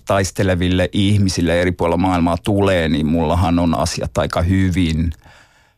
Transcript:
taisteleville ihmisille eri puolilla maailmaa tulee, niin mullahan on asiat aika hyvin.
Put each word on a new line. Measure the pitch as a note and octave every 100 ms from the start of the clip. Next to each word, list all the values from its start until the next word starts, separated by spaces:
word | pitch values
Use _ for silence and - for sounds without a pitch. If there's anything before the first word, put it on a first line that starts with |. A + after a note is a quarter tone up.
taisteleville | - G2 F#2+ - G2 F2+ F2+ F#2 F2+
ihmisille | - G2 G#2 G2 F2 E2+ E2+
eri | F2+
puolilla | E2+ E2+ E2+
maailmaa | F#2 F2+ E2+ -
tulee, | - G2 G2 F2+ D#2+
niin | D2+ D2+
mullahan | E2+ D#2 E2+ F2 E2+
on | E2+ D#2+
asiat | E2+ - - -
aika | D2 -
hyvin. | E2+ F#2+ F#2+ E2+ E2 D#2 E2 - - - - _ _